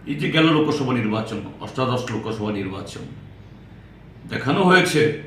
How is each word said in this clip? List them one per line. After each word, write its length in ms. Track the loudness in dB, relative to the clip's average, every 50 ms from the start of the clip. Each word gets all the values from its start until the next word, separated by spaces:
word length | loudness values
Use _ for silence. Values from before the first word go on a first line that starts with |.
| -6 -6
এই 60 | -6 -4
যে 80 | -2 0 4
গেল 100 | 4 4 6 4
লোকসভা 360 | 4 2 2 0 -2 0 0 0 0
নির্বাচন, 380 | 0 0 -2 -2 -4 -6 -8 -8 -10 -12 -14 -14 -14
অষ্টাদশ 380 | -10 -4 -4 -2 -2 -2 -4 -4 -4 -6
লোকসভা 360 | -6 -6 -6 -6 -4 -4 -4 -4 -4
নির্বাচন, 440 | -6 -6 -8 -10 -12 -12 -14 -14 -14 -14 -14 -16 -18 -18 -20 -20 -20 -20 -20 -20 -20 -20 -20 -20 -20 -20 -20 -20 -20 -20 -20 -18 -14 -10
দেখানো 280 | -8 -4 -2 0 2 4 6 8
হয়েছে 340 | 8 6 6 4 4 4 4 2 2 -4 -10